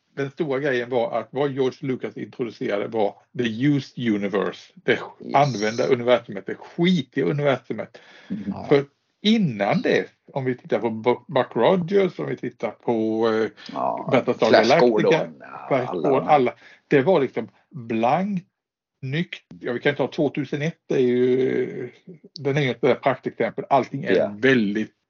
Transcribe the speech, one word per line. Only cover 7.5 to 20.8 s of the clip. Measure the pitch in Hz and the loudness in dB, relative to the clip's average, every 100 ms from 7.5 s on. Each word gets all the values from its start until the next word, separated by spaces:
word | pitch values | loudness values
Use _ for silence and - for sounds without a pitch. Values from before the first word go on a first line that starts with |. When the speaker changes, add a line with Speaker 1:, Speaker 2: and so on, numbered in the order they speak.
| 127 - 110 - - - - - | -2 -4 -10 -10 -16 -20 -20 -12
Speaker 2:
Mm. | - 202 | -10 -8
Speaker 3:
Ja. | 190 - | -6 2
Speaker 1:
För | 143 139 _ _ _ | 2 0 _ _ _
innan | 208 226 180 104 101 156 | 2 2 2 0 0 0
det, | 151 107 92 _ _ | 2 0 -2 _ _
om | 139 131 | -6 -4
vi | 123 | -6
tittar | - 113 | -4 -2
på | 113 | -2
Bu-, | 110 120 120 - | -2 -2 -2 -2
Buck | 139 120 127 | -2 -2 2
Rogers, | 120 185 160 202 185 - | 2 2 2 0 0 -2
om | - | -8
vi | 127 | -6
tittar | - - 110 | -8 -8 -10
på, | - - 117 110 110 113 | -6 -2 0 0 0 2
eh, | 110 110 - - | 0 -2 -6 -12
Speaker 2:
Ja, | - 64 58 - | -6 -4 -4 0
Speaker 1:
Battlestar | - - 117 117 | 0 2 0 4
Speaker 2:
Flash | 120 113 | 6 6
Speaker 1:
Galactica, | 131 123 | 6 6
Speaker 2:
Gordon, | 110 104 123 - - | 4 4 2 0 -10
ja, | - - - | -18 -12 -2
Speaker 1:
Flash | 139 123 | -2 -2
Speaker 2:
alla | 175 151 | -4 0
Speaker 1:
Gordon, | 131 | 0
Speaker 2:
de | 165 | 4
här. | 151 | 4
Speaker 1:
alla. | 123 - - - - | 2 -2 -16 -20 0
Det | 143 | 2
var | 131 180 | 4 4
liksom | 127 - 113 _ _ | 2 -4 -10 _ _
blankt, | 156 113 113 117 156 202 190 - _ _ _ _ _ | -14 -6 0 2 2 0 -6 -8 _ _ _ _ _
nytt. | 131 147 185 - - 87 | -6 -4 -6 -10 -18 -12
Ja, | 120 | -8
vi | 120 | -2
kan | 147 139 | -2 0
ta | 127 | -2
tvåtusen | - 147 151 135 147 | -2 -2 -2 -6 -4
ett, | 151 - | -6 -6